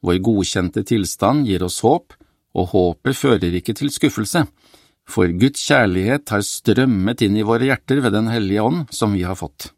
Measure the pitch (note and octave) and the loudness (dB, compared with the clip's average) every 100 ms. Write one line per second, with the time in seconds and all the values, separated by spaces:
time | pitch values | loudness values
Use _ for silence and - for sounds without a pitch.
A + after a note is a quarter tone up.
0 | F2+ F2 G2 G#2+ F#2 G#2 F2+ - G2+ A#2 | 0 0 2 0 0 -2 -2 -4 -2 -2
1 | F#2 - G2 C#3+ C3 F#2 F2+ - A2+ E3 | -2 0 2 2 0 -2 -2 0 2 2
2 | _ - _ _ _ - F2+ G2+ F2+ E2 | _ -20 _ _ _ -4 -2 2 0 0
3 | B2+ C3+ C#3 A2 F2+ F2+ - A2 C#3+ - | -4 -2 0 2 0 -2 -4 -6 -6 0
4 | D3 - G#2 F3 D3 _ _ _ _ _ | -2 -2 -4 -2 -2 _ _ _ _ _
5 | - - F#2 F2 B2+ - - C#3 G#2+ F2+ | -8 0 0 2 0 0 0 2 4 2
6 | G2 C#3 - G#2 G2+ - - A2+ C3 G#2 | 0 -2 -2 -4 -4 -4 0 2 2 2
7 | F#2+ A#2+ G#2+ G#2 G#2+ A#2 C3 B2+ - C#3 | 0 0 0 2 2 2 2 -2 0 0
8 | B2 G2+ A2 A#2 G2 G2+ A2 E3+ D3 - | 2 0 0 -2 0 0 0 -2 -6 -4
9 | A2 G2 F2+ F#2 D#2 _ - | -2 0 -2 -6 -10 _ -20